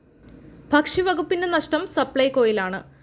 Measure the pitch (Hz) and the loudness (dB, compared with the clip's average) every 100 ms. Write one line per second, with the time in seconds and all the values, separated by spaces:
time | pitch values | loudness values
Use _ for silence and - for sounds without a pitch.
0 | _ _ - - - - - 294 302 - | _ _ -20 -20 -20 -20 0 2 2 0
1 | 370 339 339 349 359 339 294 311 381 - | 0 0 -2 -2 0 -2 0 -4 -2 -2
2 | 269 269 262 269 226 208 185 190 - - | -2 2 2 2 2 2 -2 -6 -12 -20